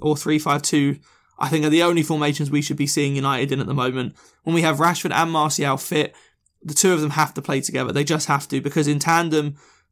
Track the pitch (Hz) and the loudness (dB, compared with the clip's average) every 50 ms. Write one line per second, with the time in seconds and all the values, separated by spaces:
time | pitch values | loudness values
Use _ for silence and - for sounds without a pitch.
0 | - 151 151 147 - 156 156 151 151 160 143 147 147 - - 151 143 139 143 143 | -2 -2 -2 0 0 0 0 0 2 0 -2 0 0 0 0 2 2 2 0 -4
1 | - _ _ _ _ _ _ - 143 139 147 156 151 151 151 165 170 175 175 170 | -8 _ _ _ _ _ _ -8 -4 -2 0 0 2 4 4 4 4 4 4 2
2 | 151 143 165 151 151 147 143 - 151 139 147 147 143 - 151 147 143 139 - 143 | 0 0 0 0 0 0 0 -2 -2 -2 0 -2 -2 -2 -2 -2 -2 -2 0 0
3 | 143 139 139 139 135 139 135 123 127 139 139 135 139 - 139 139 123 127 127 131 | 0 0 0 -2 -2 -2 -2 -2 -2 -2 -2 -4 -2 -2 -2 -2 0 -2 -2 -2
4 | 123 - - _ - - _ _ _ 160 165 170 165 160 151 143 160 175 175 - | -6 -6 -8 _ -20 -20 _ _ _ 0 2 2 2 2 2 4 2 2 2 0
5 | - 180 - 113 165 165 165 156 151 151 - - 151 143 131 131 - - 185 151 | -2 -2 0 0 0 0 0 0 0 0 0 0 0 0 -2 -2 -4 -2 -2 -2
6 | 151 - - - _ _ _ _ _ _ _ _ _ 165 147 - - 190 180 160 | -2 -2 -4 -14 _ _ _ _ _ _ _ _ _ -6 -4 2 2 4 4 4
7 | 151 151 143 160 156 147 - - 135 - 147 135 131 - - 131 131 120 - 143 | 2 0 0 0 0 0 -2 -8 -6 -4 -4 -2 -2 -2 -4 -4 -4 -2 -2 -2
8 | 147 143 165 151 - - 147 139 - - - 135 131 143 - 160 151 147 147 147 | 0 0 0 -2 0 0 -2 -2 -2 -4 -6 -4 -4 -2 0 0 0 2 0 0
9 | - 165 165 165 170 165 156 151 147 147 143 - - _ _ _ _ _ | 0 2 2 2 2 2 0 0 0 -2 -6 -10 -16 _ _ _ _ _